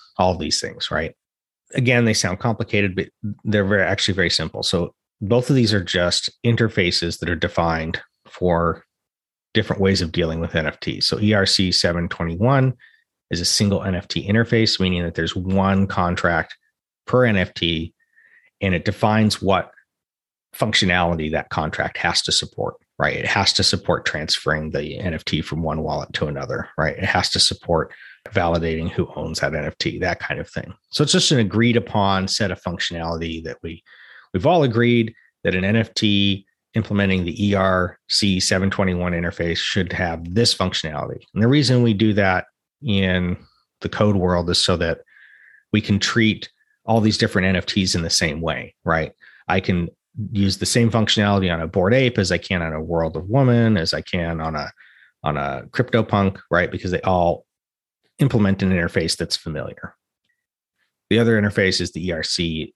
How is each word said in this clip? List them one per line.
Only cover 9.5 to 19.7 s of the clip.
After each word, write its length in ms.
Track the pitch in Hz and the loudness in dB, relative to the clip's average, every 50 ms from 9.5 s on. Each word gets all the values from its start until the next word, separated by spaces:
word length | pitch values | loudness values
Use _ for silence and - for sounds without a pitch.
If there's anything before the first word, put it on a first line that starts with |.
different 300 | _ 110 101 - - 101 | _ -2 0 0 0 2
ways 180 | 95 95 98 87 | 2 2 4 2
of 120 | 87 82 | 0 -2
dealing 280 | - 87 85 80 80 82 | -2 -2 -2 -2 -2 -4
with 140 | 82 80 - | -6 -2 -2
N 120 | 82 76 | -2 -2
F 140 | 73 - - | -2 -6 -6
Ts. 260 | - 80 - - - | -8 -8 -4 -2 -2
So 140 | - - - | -2 0 0
E 140 | 104 104 107 | 2 2 4
R 100 | 101 95 | 4 2
C 280 | - - - 95 90 | 2 2 2 0 2
seven 360 | 85 - - 87 85 87 85 82 | 0 2 0 0 0 0 -4 -4
twenty-one 640 | - - 85 85 85 87 107 127 139 131 131 131 127 - - - _ _ _ _ _ _ _ _ | -4 -6 -4 -4 -2 0 2 4 4 4 2 2 0 -4 -14 -20 _ _ _ _ _ _ _ _
is 120 | 87 85 | -6 -4
a 20 | 87 | -2
single 380 | - - - 107 101 98 - | -2 0 2 2 2 2 0
N 140 | - 98 92 | 0 -2 -4
F 120 | 87 - - | -4 -4 -6
T 180 | - 85 - | -6 -6 -2
interface, 540 | 98 101 113 113 - 120 113 113 107 - - | 2 2 2 2 4 2 2 4 2 2 2
meaning 220 | 92 92 90 87 | 0 0 2 0
that 120 | 87 85 - | -2 -4 -2
there's 220 | - 82 80 - | -2 -4 -4 -4
one 500 | 98 90 95 95 95 95 98 98 95 98 | -4 -4 0 0 2 4 4 4 2 2
contract 720 | 95 - 98 90 87 90 - - 87 85 80 82 - - _ _ _ _ _ _ _ _ _ _ | 0 0 0 0 0 0 0 0 2 2 0 -2 -4 -10 _ _ _ _ _ _ _ _ _ _
per 200 | - - 127 127 | 0 2 4 4
N 100 | 117 107 | 4 4
F 160 | 95 90 - | 2 0 0
T, 400 | - - 85 85 82 80 85 92 - _ _ _ _ _ _ _ _ _ _ _ _ _ | -2 -2 -2 0 0 -2 -4 -8 -12 _ _ _ _ _ _ _ _ _ _ _ _ _
and 140 | 101 95 90 | -2 0 0
it 100 | 82 - | 0 -2
defines 580 | - 98 - - 107 107 110 110 107 - - | -4 -2 0 2 2 4 4 4 2 0 0
what 300 | 98 95 95 90 - - | 0 0 0 0 0 -4